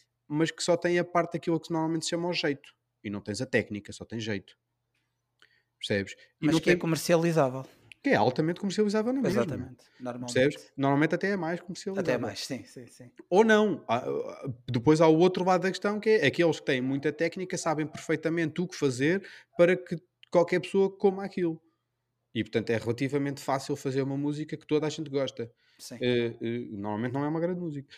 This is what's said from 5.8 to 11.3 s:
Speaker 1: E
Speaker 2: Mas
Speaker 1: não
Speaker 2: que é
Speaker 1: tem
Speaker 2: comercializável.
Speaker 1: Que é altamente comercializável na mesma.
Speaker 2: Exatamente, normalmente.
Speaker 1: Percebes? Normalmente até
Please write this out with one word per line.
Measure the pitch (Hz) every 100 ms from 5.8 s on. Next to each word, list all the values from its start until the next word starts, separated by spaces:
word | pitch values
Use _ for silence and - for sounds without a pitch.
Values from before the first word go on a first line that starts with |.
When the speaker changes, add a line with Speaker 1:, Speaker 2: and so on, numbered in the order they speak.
| - 101 98 - - -
Speaker 1:
E | 156
Speaker 2:
Mas |
Speaker 1:
não | 160
Speaker 2:
que | 180
é |
Speaker 1:
tem | 175
Speaker 2:
comercializável. | 165 156 - 170 170 160 131 131 131 _ - -
Speaker 1:
Que | 285
é | 147
altamente | 110 147 160 175
comercializável | 196 175 208 214 226
na | 269
mesma. | 214 240
Speaker 2:
Exatamente, | 202 127 131 - _ -
normalmente. | 123 123 123
Speaker 1:
Percebes? | 127 143 - - -
Normalmente | 139 139 160
até | 170 196